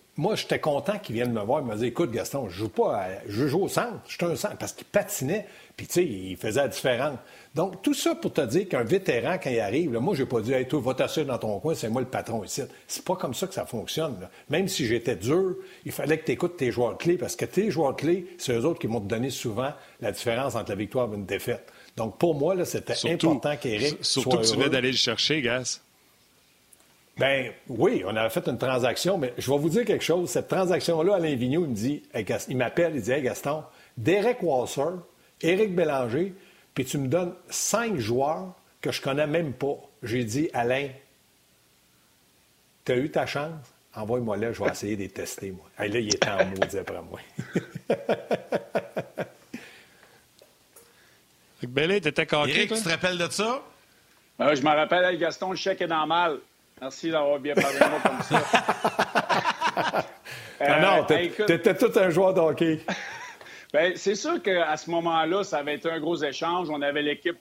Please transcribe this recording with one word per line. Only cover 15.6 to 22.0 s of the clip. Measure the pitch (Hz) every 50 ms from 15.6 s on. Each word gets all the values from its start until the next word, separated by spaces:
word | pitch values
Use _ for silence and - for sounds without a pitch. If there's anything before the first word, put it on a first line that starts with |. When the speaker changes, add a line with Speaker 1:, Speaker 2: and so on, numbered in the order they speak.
| - - - - -
Speaker 1:
il | - -
fallait | - 139 143 160
que | 156 -
t'écoutes | - 127 - - 175 -
tes | - 139 120
joueurs | 110 123 123 113 98
clés, | - - 170 175
parce | 175 - 101 -
que | - -
tes | - - 185 208 220
joueurs | 143 156 156 135 123
clés, | - 139 156 175 196 175 - -
c'est | - - - 123
eux | 117 117
autres | 160 170 -
qui | -
vont | 110 113 117
te | 101
donner | 98 113 113 123 139
souvent | 123 - - 123 104 110 131 139 147 - - - - -
la | - 107
différence | 98 - - 123 117 120 135 135 113
entre | 113 104 -
la | 104
victoire | 98 107 98 - 131 123 110
et | 104
une | 101 101
défaite. | 90 101 95 - 123 117 - - - - - - - -
Donc, | -